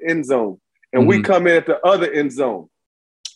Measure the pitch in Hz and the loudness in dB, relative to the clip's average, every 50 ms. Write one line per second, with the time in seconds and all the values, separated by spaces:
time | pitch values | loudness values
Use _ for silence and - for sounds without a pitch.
0 | - 165 165 165 139 127 135 123 110 101 92 - _ _ _ _ _ _ - 127 | -6 -4 -4 -4 -2 -2 0 0 -2 -2 -6 -10 _ _ _ _ _ _ 0 2
1 | 120 - 202 208 202 196 190 175 175 175 170 165 160 160 151 - - 180 196 185 | 4 4 4 2 2 2 0 2 2 2 2 2 2 0 -2 0 2 2 2 2
2 | 170 147 139 151 147 139 123 131 139 123 107 90 78 _ _ _ _ _ _ _ | 0 -2 -2 -2 -4 -4 -2 -4 -4 -4 -4 -6 -10 _ _ _ _ _ _ _
3 | _ _ _ _ - - - | _ _ _ _ -20 -20 -10